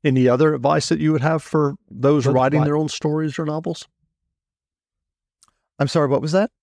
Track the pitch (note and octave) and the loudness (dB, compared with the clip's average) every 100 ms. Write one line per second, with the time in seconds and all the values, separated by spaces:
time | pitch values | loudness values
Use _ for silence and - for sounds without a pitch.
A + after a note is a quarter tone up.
0 | D#3 C3 B2+ B2 D#3 D3 C3+ D3+ - D#3+ | 2 2 4 4 2 2 0 0 0 0
1 | D#3 D#3 C#3+ D#3+ - D#3 D3 - _ F#2+ | 0 0 0 -2 -2 -2 0 -4 _ -2
2 | C3 D3 C3 B2+ C3 D3+ D3 D3 D#3 - | 2 2 2 2 2 2 0 0 -4 -4
3 | D#3 D3+ D#3 C#3 D#3 D3+ E3+ E3 - _ | -4 -2 -4 -4 -6 -6 -8 -10 -12 _
4 | _ _ _ _ _ _ _ _ _ _ | _ _ _ _ _ _ _ _ _ _
5 | _ _ _ _ _ _ _ _ C#3+ E3+ | _ _ _ _ _ _ _ _ -2 0
6 | C#3+ C3+ D3+ F3+ G#3+ _ | 0 0 0 -2 -2 _